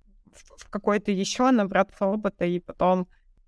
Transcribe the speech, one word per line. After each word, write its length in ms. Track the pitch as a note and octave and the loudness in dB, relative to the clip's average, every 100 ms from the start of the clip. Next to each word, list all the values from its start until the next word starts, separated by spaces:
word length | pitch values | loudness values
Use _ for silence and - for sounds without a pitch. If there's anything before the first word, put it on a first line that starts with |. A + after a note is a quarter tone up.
| _ _ _ | _ _ _
в, 340 | - - - - | -20 -20 -20 -12
в 40 | |
какой-то 420 | G3+ G#3 G#3 G#3 | -6 -2 -2 0
ещё, 400 | F#3+ G3 - B3+ | -2 -2 0 2
набраться 540 | B3 F#3+ F#3+ F#3+ - G3 | 2 2 0 0 0 -2
опыта 380 | G#3+ G#3 - F3 | -2 -4 -2 -2
и 140 | F3 | -4
потом 480 | - - F3 F#3 F3+ _ _ _ | -6 0 2 2 -2 _ _ _